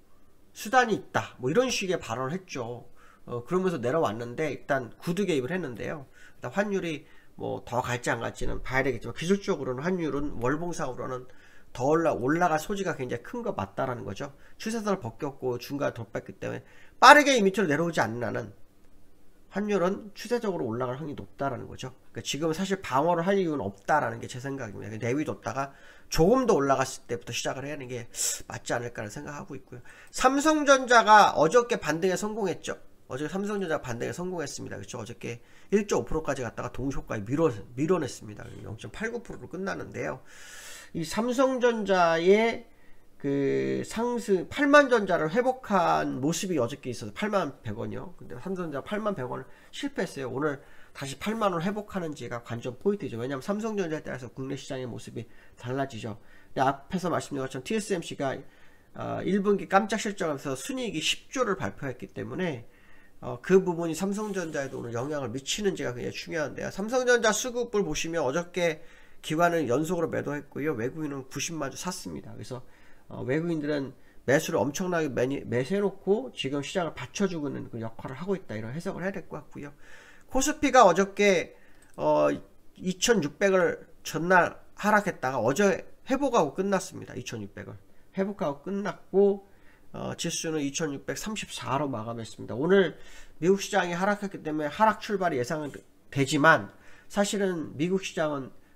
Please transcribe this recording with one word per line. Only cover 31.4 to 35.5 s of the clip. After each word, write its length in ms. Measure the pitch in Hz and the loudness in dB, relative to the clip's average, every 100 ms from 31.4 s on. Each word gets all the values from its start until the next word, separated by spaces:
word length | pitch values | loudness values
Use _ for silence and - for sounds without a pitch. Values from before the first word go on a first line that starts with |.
| - 240 240 214 | 6 6 4 0
반등에 360 | 151 160 185 175 | 0 0 2 0
성공했죠. 600 | 214 220 190 151 - - - - - | -2 -2 -2 -2 -6 -10 -14 -20 -10
어저께 220 | 131 151 | -8 -4
삼성전자 500 | 190 202 208 175 151 | -4 -4 -4 -2 -2
반등에 320 | 123 120 127 | -4 -6 -6
성공했습니다. 640 | 123 180 175 139 - 110 104 | -4 -6 -6 -6 -8 -10 -10
그렇죠? 220 | 101 120 | -10 -10
어저께 420 | 107 - 120 117 - | -12 -10 -10 -10 -14